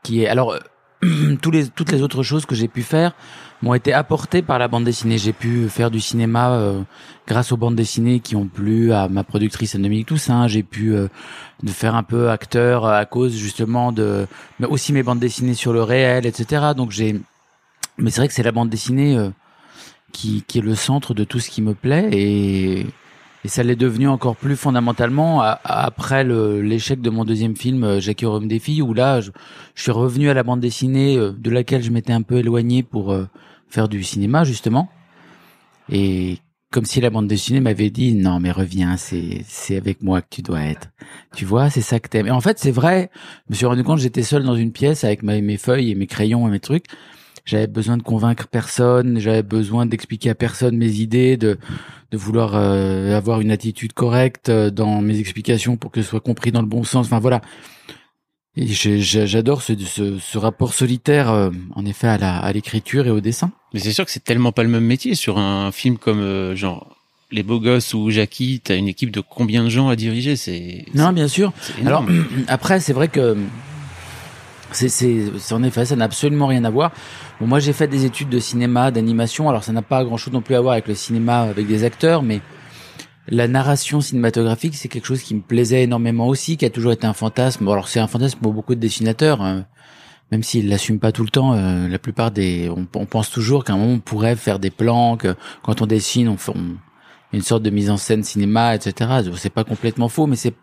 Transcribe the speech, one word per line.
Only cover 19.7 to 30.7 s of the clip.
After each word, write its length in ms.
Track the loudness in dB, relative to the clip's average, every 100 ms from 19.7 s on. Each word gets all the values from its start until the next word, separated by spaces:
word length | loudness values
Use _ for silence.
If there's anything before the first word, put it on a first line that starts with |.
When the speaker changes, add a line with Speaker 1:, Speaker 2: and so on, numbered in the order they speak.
| -20 -20 _ _
Speaker 1:
qui, 320 | -8 -4 -4 -2
qui 120 | -2
est 40 |
le 120 | 0 -2
centre 400 | 0 -2 -2 -4
de 80 |
tout 160 | -2 -4
ce 100 | -6
qui 140 | -4
me 100 | -2
plaît 360 | -2 0 2 2
et, 760 | 2 2 2 0 0 0 -2 -6 -10 -20 -20 -20 _
et 40 | -8
ça 160 | -2
l'est 120 | 0 2
devenu 320 | 0 2 0
encore 280 | 2 -2 -2
plus 200 | -4 -2
fondamentalement 840 | 0 0 0 0 0 2 2 2
a-, 180 | 2 0
après 600 | -4 -2 -2 -4 -2 0
le, 380 | 2 2 2 0
l'échec 400 | 0 -2 -2 -2
de 80 | -2
mon 160 | -2 -2
deuxième 300 | 0 -2 -2
film, 280 | -2 0
euh, 160 | 0 0
Jackie 260 | -2 -2 -2
au 60 |
Royaume 160 | -2 -2
des 120 | -4
Filles, 240 | -2 -2
où 100 | 0
là, 260 | 2 2 2
je, 120 | -2 -14 -20 -20 -20
je 80 | -6
suis 100 | -2
revenu 380 | 0 0 2 2
à 60 | 2
la 80 |
bande 160 | 0 0
dessinée, 580 | -2